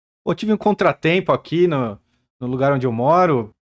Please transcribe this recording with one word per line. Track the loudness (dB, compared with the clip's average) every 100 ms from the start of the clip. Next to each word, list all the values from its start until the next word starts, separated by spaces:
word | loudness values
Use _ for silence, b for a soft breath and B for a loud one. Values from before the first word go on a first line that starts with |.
| _ _
Eu | -8 -4
tive | -2
um | 0
contratempo | 0 2 0 0 0 0 0
aqui | -2 -2 0 0
no, | 0 -4 -8 _ _ _ -12
no | -6
lugar | -2 0
onde | 0 -2
eu |
moro, | 0 2 2 2 0 -2 _